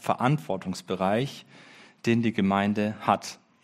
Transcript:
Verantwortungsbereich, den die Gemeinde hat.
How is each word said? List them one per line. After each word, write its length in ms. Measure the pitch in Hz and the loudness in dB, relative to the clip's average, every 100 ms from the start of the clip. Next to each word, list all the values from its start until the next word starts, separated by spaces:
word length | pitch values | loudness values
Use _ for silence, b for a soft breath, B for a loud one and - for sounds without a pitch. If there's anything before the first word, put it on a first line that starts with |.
Verantwortungsbereich, 1400 | - - 120 151 - 92 92 92 - 92 95 110 139 - - B B B B B 117 | -4 0 2 2 -2 -6 -4 -8 -6 -2 0 0 -2 -8 -18 B B B B B 0
den 180 | 117 | 2
die 100 | 113 | 2
Gemeinde 600 | 107 98 98 101 104 104 104 | 2 2 2 2 0 -2 -2
hat. 380 | - 98 - - _ _ | 0 0 -2 -16 _ _